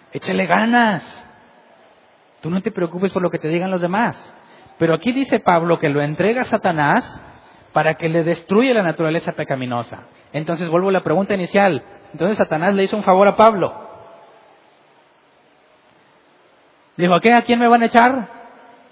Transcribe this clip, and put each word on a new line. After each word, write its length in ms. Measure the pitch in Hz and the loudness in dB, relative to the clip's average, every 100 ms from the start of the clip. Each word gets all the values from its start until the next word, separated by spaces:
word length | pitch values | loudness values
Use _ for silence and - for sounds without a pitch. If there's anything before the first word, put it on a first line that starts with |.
| _ | _
échale 360 | - - 190 180 | -10 -4 -2 0
ganas. 560 | 185 226 240 226 170 - - - - _ _ _ _ _ _ _ _ _ _ | 0 2 2 2 0 -8 -20 -20 -20 _ _ _ _ _ _ _ _ _ _
Tú 80 | 156 | -6
no 140 | 185 | -6
te 80 | 220 | -4
preocupes 420 | 202 170 175 190 | -6 -6 -4 -4
por 80 | 190 | -2
lo 80 | 180 | -2
que 80 | 165 | -4
te 100 | 156 | -4
digan 220 | 170 190 | -4 -2
los 100 | 185 | -2
demás". 540 | 170 196 233 - - - _ - - - | -2 -2 -2 -4 -16 -20 _ -20 -18 -4
Pero 160 | 165 160 | 0 0
aquí 160 | 233 | -2
dice 280 | 254 269 226 | -2 -2 -2
Pablo 380 | - 170 170 165 | 2 2 2 0
que 100 | 151 | 0
lo 140 | 143 | -2
entrega 400 | 147 156 190 247 | -2 -2 -2 -2
a 40 | 240 | -4
Satanás 760 | 220 190 156 147 208 - - - - _ _ _ | -4 -2 0 2 0 -2 -12 -20 -20 _ _ _
para 200 | 156 156 | -2 0
que 160 | 156 165 | 0 -2
le 140 | 165 | 0
destruya 500 | 160 165 - 196 262 | 0 -2 0 2 2
la 80 | 226 | 2
naturaleza 520 | 175 156 160 165 170 | 0 -2 -2 -2 -4
pecaminosa. 720 | 165 151 135 127 120 117 - - _ _ | -8 -6 -6 -6 -6 -8 -14 -20 _ _
Entonces 340 | 147 160 165 170 | -8 -6 -6 -2
vuelvo 220 | 165 190 | 0 0
a 40 | |
la 100 | 185 | 0
pregunta 320 | 165 160 196 202 | 0 -2 -2 -4
inicial. 480 | 175 196 202 135 - - - | -2 2 2 0 -6 -20 -18
Entonces 280 | 151 175 214 | -4 -2 0
Satanás 340 | 190 156 180 | -2 -2 0
le 120 | 196 190 | 0 0
hizo 120 | 214 | -2
un 60 | |
favor 240 | 196 185 202 | 2 4 4
a 80 | - | 6
Pablo. 360 | 220 208 139 - - - - - - _ _ _ _ _ _ _ _ _ _ _ _ _ _ _ _ _ _ _ _ _ _ _ _ _ _ - | 4 4 -2 -6 -18 -20 -20 -20 -20 _ _ _ _ _ _ _ _ _ _ _ _ _ _ _ _ _ _ _ _ _ _ _ _ _ _ -4
Dijo, 220 | 175 175 | 0 2
"¿Qué? 140 | 226 | 4
¿A 100 | 240 | 4
quién 160 | 240 240 | 4 2
me 80 | 240 | 4
van 160 | 233 | 4
a 20 | 226 | 4
echar? 440 | 233 247 262 190 - - - - - _ | 4 4 2 -6 -14 -20 -20 -20 -20 _